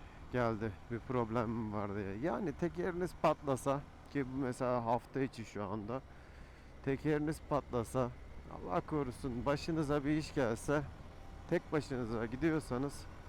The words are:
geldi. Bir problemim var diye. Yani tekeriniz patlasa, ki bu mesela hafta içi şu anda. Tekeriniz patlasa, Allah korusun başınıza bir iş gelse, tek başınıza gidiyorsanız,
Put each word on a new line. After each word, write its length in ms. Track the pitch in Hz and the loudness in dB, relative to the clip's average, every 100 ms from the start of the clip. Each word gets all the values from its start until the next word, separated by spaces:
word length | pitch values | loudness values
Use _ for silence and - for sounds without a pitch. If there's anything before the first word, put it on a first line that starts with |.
| - - - | -14 -14 -2
geldi. 400 | 123 117 107 110 92 - | 4 4 4 0 -4 -6
Bir 80 | 117 | -6
problemim 720 | - 127 113 117 113 113 107 | 0 2 4 2 2 0 0
var 220 | 104 101 | 0 0
diye. 220 | 101 95 101 | -2 -2 0
Yani 360 | 160 233 180 | 0 0 0
tekeriniz 580 | - 170 160 185 170 180 - | 0 -2 0 -2 0 -2 2
patlasa, 580 | 156 151 143 127 139 143 - - - | 2 2 2 0 2 0 -2 -14 -4
ki 160 | 143 127 | -2 0
bu 100 | 131 | 0
mesela 420 | 127 120 123 123 | 0 2 2 4
hafta 360 | 113 113 - 135 | 4 2 2 -2
içi 240 | 131 - | 0 -2
şu 200 | 107 101 | -8 -4
anda. 360 | 101 110 101 131 - - - - - - - - | -2 -2 -2 -4 -6 -16 -16 -16 -16 -16 -16 -6
Tekeriniz 560 | 139 135 147 151 151 151 - | -2 2 4 4 2 -2 0
patlasa, 640 | 143 - 123 110 131 120 - - - - | 0 2 0 2 2 2 -2 -10 -12 -10
Allah 260 | 87 185 175 | -8 -2 0
korusun 680 | - 151 131 - 139 117 131 | 2 0 0 -2 -4 0 2
başınıza 580 | 143 - 160 143 147 | 2 2 2 4 4
bir 120 | 135 156 | 4 2
iş 180 | 143 | 2
gelse, 480 | 147 120 113 - 147 139 - - - - - - | 2 2 2 2 2 2 -8 -12 -12 -12 -8 0
tek 220 | 175 - | 0 2
başınıza 540 | 156 - 127 113 117 113 | 0 0 -2 0 0 0
gidiyorsanız, 800 | 127 165 156 - 123 143 - - - | 2 4 4 2 0 0 -2 -10 -12